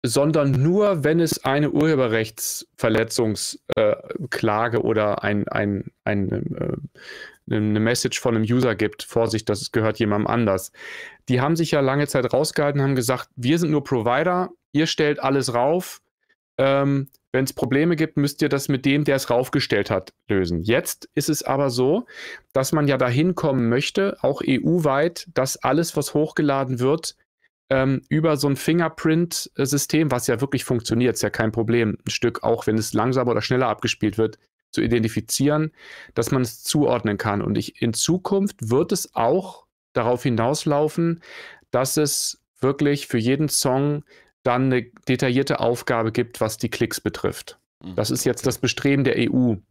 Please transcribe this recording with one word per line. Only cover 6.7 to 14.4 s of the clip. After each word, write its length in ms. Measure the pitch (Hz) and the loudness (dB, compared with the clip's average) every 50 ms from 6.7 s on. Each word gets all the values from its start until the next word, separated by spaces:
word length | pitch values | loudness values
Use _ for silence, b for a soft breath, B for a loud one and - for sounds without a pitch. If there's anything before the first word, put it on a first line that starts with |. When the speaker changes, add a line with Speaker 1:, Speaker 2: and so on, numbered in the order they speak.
| - - 143 - B B B B B B B B B B _ - | -4 -6 -8 -14 B B B B B B B B B B _ -4
Speaker 1:
eine 280 | 120 107 107 107 104 107 | -2 0 0 2 2 2
Message 400 | 110 113 120 - - - - - | 2 2 0 0 -2 -4 -4 0
von 160 | - 123 117 | 0 0 2
einem 80 | 110 110 | 2 2
User 320 | 104 120 127 123 123 107 | 2 2 2 2 2 2
gibt, 260 | 87 110 104 - - | 0 0 -2 -2 -6
Vorsicht, 460 | - - - 117 113 113 104 107 - - | -16 -2 0 0 2 2 0 -2 -2 -2
das 240 | 104 101 - - | -4 -4 -4 -2
gehört 260 | - 117 110 110 107 - | 0 0 2 2 0 0
jemandem 300 | 117 104 104 104 107 - | 0 0 2 0 0 0
anders. 420 | - 120 117 104 95 92 - - B B B B B B B B B B _ - | 0 2 2 2 2 0 -2 -8 B B B B B B B B B B _ 0
Die 120 | 127 123 | 0 0
haben 160 | 131 147 165 | 2 2 2
sich 160 | 165 170 156 | 0 0 2
ja 80 | - 147 | 2 2
lange 260 | 139 131 135 143 147 | 2 2 2 0 0
Zeit 260 | 139 - 139 123 123 | 0 0 0 0 2
rausgehalten, 480 | - 127 156 151 - - 147 143 143 143 | 2 0 0 0 0 0 0 0 0 0
haben 140 | 139 139 139 | 0 2 0
gesagt, 340 | 127 117 117 127 123 - _ _ | 0 0 0 -2 -2 -4 _ _
wir 240 | - 117 123 156 170 | -4 0 2 2 2
sind 140 | 175 151 | 2 2
nur 100 | 151 147 | 0 0
Provider, 680 | - - 139 123 107 120 120 135 165 180 180 180 | 0 0 -2 0 2 2 2 2 2 0 0 0